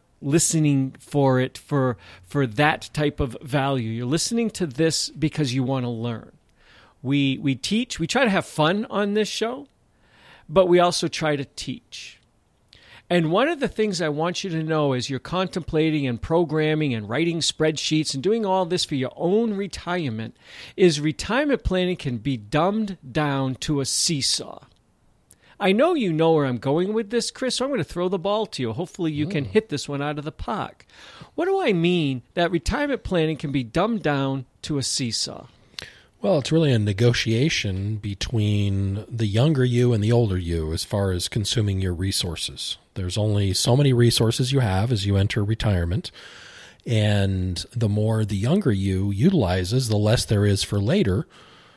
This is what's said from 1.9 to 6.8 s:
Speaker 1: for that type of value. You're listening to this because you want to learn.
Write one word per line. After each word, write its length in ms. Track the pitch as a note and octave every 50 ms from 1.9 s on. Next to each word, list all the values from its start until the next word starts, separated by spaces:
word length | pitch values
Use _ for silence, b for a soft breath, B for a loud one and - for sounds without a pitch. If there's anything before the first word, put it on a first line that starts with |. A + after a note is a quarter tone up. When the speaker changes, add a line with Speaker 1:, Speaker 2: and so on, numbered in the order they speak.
| A#2 - B B B B B
Speaker 1:
for 220 | - - D3 C#3
that 440 | A#2 G#2 A2+ D3 D3+ E3 - - - -
type 260 | - D3+ D3 - -
of 160 | D3 A#2+ - -
value. 480 | - C3 B2+ C#3+ C3+ C#3 C#3 C3 A2+ A2
You're 160 | A2+ A#2 B2
listening 440 | B2 D3 E3 - - A#3 A#3 A#3 G#3+
to 140 | - - F#3+
this 440 | D#3 B2 - E3 D#3+ D3+ - - -
because 440 | - D3 D3 D3+ - D#3 D3+ B2 A#2+
you 100 | C3+ B2+
want 220 | A#2+ C3+ C3 B2
to 40 | A#2+
learn. 420 | A#2+ A2 A2+ A#2+ A2+ A2 - - - _ _ _ b b b b b b